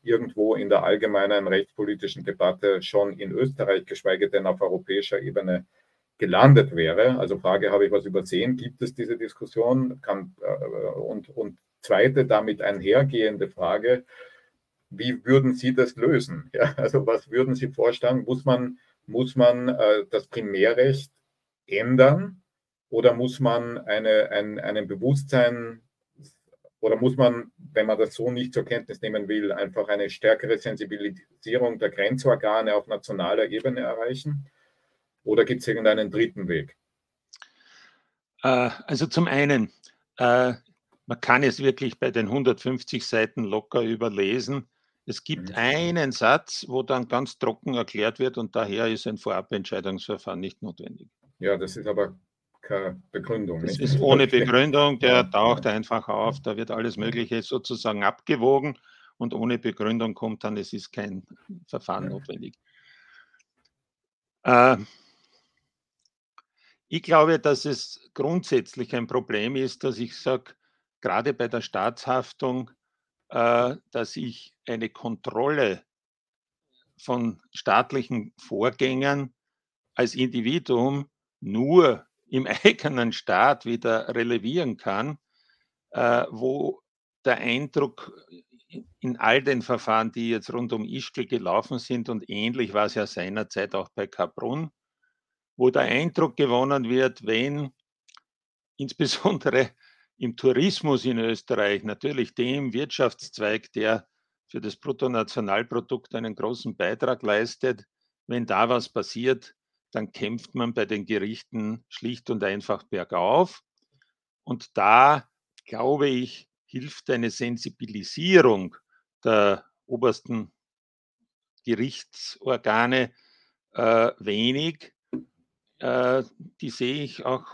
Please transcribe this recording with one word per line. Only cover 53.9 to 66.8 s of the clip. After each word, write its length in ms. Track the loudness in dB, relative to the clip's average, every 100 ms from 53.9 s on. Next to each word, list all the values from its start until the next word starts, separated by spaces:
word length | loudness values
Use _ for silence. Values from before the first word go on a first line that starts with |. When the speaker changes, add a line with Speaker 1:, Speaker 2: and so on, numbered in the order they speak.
| 2
Speaker 2:
ohne 240 | 6 6
Speaker 1:
<laughs> 80 | 6
Okay. 60 | 4
Speaker 2:
Begründung, 580 | 6 4 6 4 4 4
der 120 | 4
Speaker 1:
Ja, 120 | 6
Speaker 2:
taucht 440 | 4 4 4 4 0
Speaker 1:
ja. 40 |
Speaker 2:
einfach 380 | -2 -2 -4 -2
auf, 320 | -2 -2 -2
da 160 | -6 -6
wird 160 | -6
alles 240 | -4 -4 -4
Speaker 1:
Ja. 80 |
Speaker 2:
Mögliche 380 | -4 -4 -4 -4
sozusagen 600 | -4 -6 -6 -6 -4 0
abgewogen 760 | -2 -2 -2 2 4 4 0 -10 _ _ _ -8
und 160 | -6
ohne 240 | -4 -2 -2
Begründung 560 | -4 -2 -2 -2 -4
kommt 280 | -4 -8 -6
dann, 140 | -6 -6
es 160 | -8
ist 180 | -12 -12
kein 340 | -10 -10 -10 -16 -20 -20 -20 -12
Verfahren 360 | -12 -8 -8
Speaker 1:
Ja. 60 | -8
Speaker 2:
notwendig. 460 | -10 -12 -14 -16 -18 _ _ _ _ _ -20 _ _ _ _ _ _ _ _ _ _ _ _
Äh, 360 | 4 8 8 6 -2 -20 _ _ _ _ _ _ _ _ _ _ _ _ _ -20 _ _ _ _